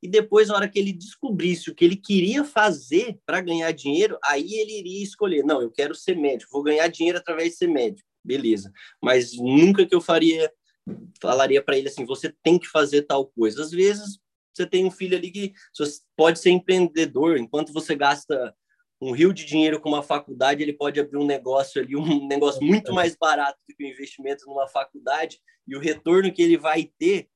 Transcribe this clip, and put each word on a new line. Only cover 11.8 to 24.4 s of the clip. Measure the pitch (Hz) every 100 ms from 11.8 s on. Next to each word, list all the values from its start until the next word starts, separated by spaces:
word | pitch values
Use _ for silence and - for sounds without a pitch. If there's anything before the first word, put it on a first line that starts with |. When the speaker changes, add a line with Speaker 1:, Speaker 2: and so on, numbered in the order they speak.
| 135
Speaker 1:
assim, | 135
"Você | 120 131 156 -
tem | - 175
que | -
fazer | 160 147 147
tal | 147 139 139
coisa." | - 110 110
Às | 156
vezes, | 170 196 208 202 196 _ _ _
você | - 180
tem | 185
um | 185
filho | 180 185 180
ali | 175
que | 180 196 _ _
você | - 147 - _ -
pode | 160 165
ser | 185
empreendedor, | 180 180 185 175 151 160 120 160 156
enquanto | 117 147 151
você | 151 151
gasta | 147 143 143 - 143 120 _ _ _ _ _
um | 131
rio | 123 170
de | 190 151
dinheiro | 151 156 151
com | 156
uma | 147
faculdade, | 147 147 143 131 131 147
ele | 151
pode | 147 143 143
abrir | 143 139
um | 143
negócio | 135 123 135 135 -
ali, | 123 139
um | 156 147 139
negócio | 143 143 135
Speaker 2:
É | 147
Speaker 1:
muito | 202 -
Speaker 2:
verdade. |
Speaker 1:
mais | 185 170 165
barato | 160 147 143 143 _
do |
que | 143
o | 143
investimento | 131 135 - 135 139